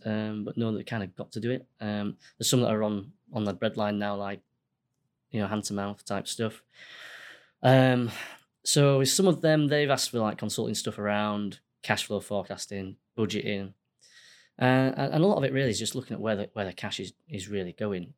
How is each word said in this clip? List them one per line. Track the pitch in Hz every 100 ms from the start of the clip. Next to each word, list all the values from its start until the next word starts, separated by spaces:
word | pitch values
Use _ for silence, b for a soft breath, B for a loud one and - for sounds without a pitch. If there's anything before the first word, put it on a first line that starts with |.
| 110
um, | 107 107 107
but | 104 -
know | 113
that | 107
they |
kind | 90 117
of | 95 -
got | -
to | 117
do | 117
it. | 127 - _
Um, | 107 104 104 - b -
there's | 120
some | 127
that | 120
are | 107
on, | 107 104 98 - _
on | 117 101
the |
breadline | 90 110 107 104 104
now, | 104 101
like, | 101 98 - _ _ _ _ _ _ _ _
you | 113
know, | 101
hand | 104
to | -
mouth | 101 98 101
type | - 98 -
stuff. | - 110 - _ B B B B B B B B _
Um, | 127 131 131 123 120 B B B _ _ -
so | 156 143 135
with | 135
some | - 190
of | 180
them, | 160 156 147
they've | 147 147
asked | 131 -
for, | 120
like, | 107 101
consulting | 107 - 113 107
stuff | - 104
around | 104 104 107 104 101 - _ _
cash | - 104 -
flow | 104
forecasting, | - 104 90 95 - 101 95 - _ -
budgeting, | 107 104 - 101 95 - _ _ B B B B B -
uh, | 127
and, | 127 131 131 139
and | 156
a | 185
lot | -
of | 139
it |
really | 131 135
is | 98
just | 107 131
looking | - 101
at |
where | 107 104
the, | 104
where | - 95
the |
cash | 87 104 -
is, | 95 - -
is | 104 92
really | 101 90
going, | - 107 92 87